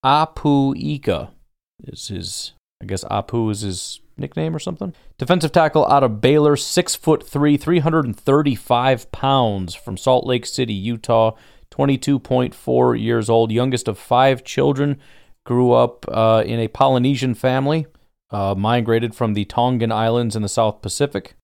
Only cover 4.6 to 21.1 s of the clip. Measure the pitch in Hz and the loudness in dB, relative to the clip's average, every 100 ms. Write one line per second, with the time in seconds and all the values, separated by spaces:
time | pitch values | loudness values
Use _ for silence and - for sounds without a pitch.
4.6 | 180 165 196 - - - 127 180 151 175 | -8 -8 -10 -12 -20 -10 0 0 2 2
5.6 | 156 156 - 139 131 104 127 151 147 143 | 4 2 4 4 2 2 2 4 4 2
6.6 | - - 170 - - 156 - 143 147 143 | 0 -2 -2 -4 0 0 0 0 2 2
7.6 | - 170 151 160 135 101 - 139 147 113 | 2 0 2 0 -2 -4 2 2 2 -2
8.6 | - 120 127 127 - - 135 135 117 98 | 0 2 2 0 -4 -4 0 2 2 -2
9.6 | 90 - - 92 - 127 - 123 - - | -6 -10 -12 -4 0 0 2 -4 -4 -6
10.6 | 123 101 101 117 - 113 110 - _ _ | -4 -4 -6 -8 0 2 2 -2 _ _
11.6 | - - 139 135 - 139 - 127 127 - | -16 -2 0 0 0 -2 0 0 0 -6
12.6 | - 123 123 117 110 117 107 113 113 110 | -2 2 2 0 -2 -2 2 2 2 0
13.6 | 131 123 - 98 - 123 135 127 - - | 0 -2 -4 -8 -2 2 2 0 -4 -2
14.6 | 139 139 143 139 _ - _ - - 120 | 0 0 -2 -4 _ -20 _ -20 -2 2
15.6 | 123 120 120 - - 113 110 110 - 117 | 4 4 2 -2 -8 0 2 2 0 -4
16.6 | 113 - 135 127 127 135 131 113 131 131 | -6 0 2 2 0 0 -2 -2 -2 0
17.6 | 139 160 151 _ _ _ _ 104 98 98 | -2 -4 -6 _ _ _ _ -6 -4 -2
18.6 | 107 120 113 113 117 - 117 104 101 - | 0 0 2 0 -2 -4 -2 -2 -2 0
19.6 | 123 127 113 107 113 120 117 107 104 - | 0 0 -2 0 0 0 -2 -4 -4 0
20.6 | 110 104 104 - 143 | -2 -2 -10 -4 -2